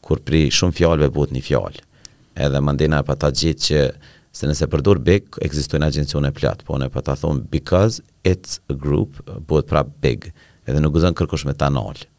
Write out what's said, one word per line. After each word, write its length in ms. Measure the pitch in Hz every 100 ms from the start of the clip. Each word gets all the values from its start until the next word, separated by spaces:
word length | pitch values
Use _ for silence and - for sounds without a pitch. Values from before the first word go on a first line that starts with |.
kur 180 | - 78
pri 280 | - 78 76
shumë 240 | - 90 -
fjalëve 320 | 85 80 71
bëhet 200 | 73 69
një 60 | 65
fjalë. 400 | - 64 50 - _ _ - _ _ -
Edhe 220 | 71 69
mandena 380 | 71 71 76 76
e 20 |
pa 120 | 69 69
ta 140 | 73
gjithë 300 | 69 80 73
që, 140 | - 76 67 - - - _
se 140 | - 73
nëse 200 | 76 82
përdor 300 | 76 69 92
Big, 220 | 85 98 - -
ekzistojnë 460 | - 73 69 78 76
agencione 400 | 76 71 73 69
plot, 300 | 71 - -
po 140 | - 71
ne 100 | 65
pa 120 | 67
ta 140 | 73 69
thonë, 300 | 80 71 -
"Because 520 | - - 90 110 - - _
it's 360 | 92 92 - - -
a 40 |
group", 440 | 69 71 73 101 - - 95 76
bëhet 180 | 90 -
pra 160 | 76
Big. 480 | 69 - 67 55 - - - _ -
Edhe 120 | 71
nuk 140 | 76
gëzon 200 | 80 87 80
kërkosh 280 | 80 78
me 80 | 71
ta 160 | 71 73
nal. 280 | 69 50 - -